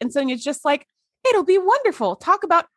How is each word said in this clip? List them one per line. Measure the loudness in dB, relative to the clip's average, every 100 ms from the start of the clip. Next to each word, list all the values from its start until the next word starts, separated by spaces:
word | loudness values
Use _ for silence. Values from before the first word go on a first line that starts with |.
And | -4
Sonia's | -2 -2 -4
just | -6 -4
like, | -2 -2 -6 _ _ _ 0
"It'll | 2
be | 2 2
wonderful. | 2 2 0 -2 -4 -2
Talk | 0 0
about | 2 0 0